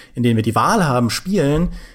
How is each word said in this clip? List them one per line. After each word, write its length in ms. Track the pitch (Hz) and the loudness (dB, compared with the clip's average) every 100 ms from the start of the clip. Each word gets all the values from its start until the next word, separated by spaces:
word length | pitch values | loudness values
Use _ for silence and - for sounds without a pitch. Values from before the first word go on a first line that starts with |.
| - | -12
in 80 | 127 | -2
denen 120 | 120 113 | 0 2
wir 60 | |
die 120 | 110 110 | 0 0
Wahl 300 | 143 220 151 | 2 2 2
haben, 220 | 123 117 | 2 0
spielen, 600 | - 185 202 139 156 175 - - | -2 -2 0 0 0 -2 -6 -16